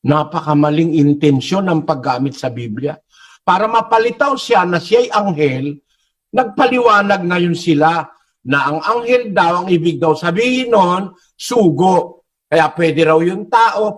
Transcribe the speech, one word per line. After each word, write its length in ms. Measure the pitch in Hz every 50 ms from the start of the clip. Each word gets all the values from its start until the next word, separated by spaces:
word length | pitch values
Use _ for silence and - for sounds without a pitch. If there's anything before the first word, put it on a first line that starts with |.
| -
Napakamaling 880 | 127 147 151 151 151 - 165 - 151 151 147 151 151 151 151 165 165 156
intensyon 720 | 160 143 147 147 147 156 147 139 131 123 - 180 196 190
ng 160 | 185 165 156 143
paggamit 560 | - 156 135 123 139 127 127 135 139 131 -
sa 80 | -
Biblia. 480 | 127 117 120 117 110 107 123 131 143 - _ _ _ _ _ - - - _ _
Para 240 | 190 180 190 214
mapalitaw 720 | 214 233 233 220 220 226 226 226 240 - - 196 185 262 -
siya 240 | - - 233 190 180
na 160 | 180 175 165
siya'y 320 | - - 214 240 247 -
anghel, 640 | - 208 208 202 165 143 151 139 131 131 135 143 147 143 _ _ _ _ _ _ _ _ _ _
nagpaliwanag 960 | - 254 254 208 - - 277 254 254 247 240 226 208 202 202 202 202 190 175
ngayon 240 | 175 180 180 175 175
sila 560 | 165 - - 175 156 143 151 160 170 165 151 - _ _ _ _ _ _ _
na 120 | 123 139 143 131 147
ang 80 | 151 160
anghel 560 | 160 190 226 240 233 233 254 247 240 208 185
daw, 320 | 190 180 170 175 180 180
ang 0 |
ibig 320 | 190 180 165 165 175 151 131
daw 160 | 165 160 151
sabihin 560 | 147 175 175 170 208 233 254 254 254 254 240
nun, 400 | 226 202 180 175 180 190 196 185 - _ _ _ _
sugo. 880 | _ - - 254 233 208 170 143 135 180 185 185 170 - - - _ _ _ _ _ _
Kaya 240 | _ 151 165 156 156
pwede 400 | - 170 170 160 147 156 160 156
raw 80 | 160 160
yung 320 | 170 175 185 208 202 -
tao, 400 | - 226 226 226 - 202 214 214 208